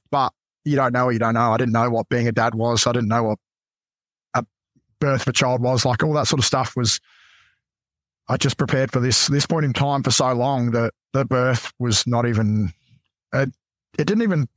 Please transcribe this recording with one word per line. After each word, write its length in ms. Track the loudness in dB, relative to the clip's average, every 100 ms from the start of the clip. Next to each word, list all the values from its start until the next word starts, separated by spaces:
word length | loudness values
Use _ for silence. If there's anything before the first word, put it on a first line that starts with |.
| -4
but 240 | 0 0 _ _ _ -2
you 100 | 2
don't 160 | 2
know 140 | 2 2
what 60 |
you 40 | 2
don't 160 | 2
know. 180 | 2 2
I 40 | 2
didn't 160 | 2
know 160 | 2 0
what 220 | 0 -2
being 180 | 0 0
a 40 |
dad 220 | 0 0
was. 320 | 0 0 0 0
I 60 |
didn't 160 | 0 0
know 140 | 0
what 160 | 0 -4 _ _ _ _ _ _ _ _ _
a 100 | -6 -6 _ _ _ _ -4
birth 220 | -2 0
of 60 | -2
a 40 |
child 300 | -2 0 0
was. 240 | 0 0 0
Like, 160 | 0
all 100 | 0
that 140 | 0 0
sort 140 | 0
of 40 |
stuff 320 | 0 0 -2 -2
was, 240 | -2 -2 _ _ _ _ _ _ _ _ _ _ _ _ -6
I 80 | -2
just 220 | -2 -2
prepared 340 | -2 0 0
for 80 | 0
this, 280 | 0 0 0
this 180 | 0 0
point 180 | 0
in 80 | 0
time 300 | 0 -2 0
for 80 | 0
so 220 | 0 0
long 400 | 0 0 0 0
that 200 | 0 -2 -4 _
the 120 | -4 -2
birth 440 | 0 0 -2 -6 -6
was 280 | -2 -2 0
not 200 | 0 0
even, 460 | 0 0 0 -2 -6 _ _ _ _ -6
it, 160 | -2 -2 -6 _ _ _ -4
it 80 | 0
didn't 160 | 0
even 260 | 2 0 -2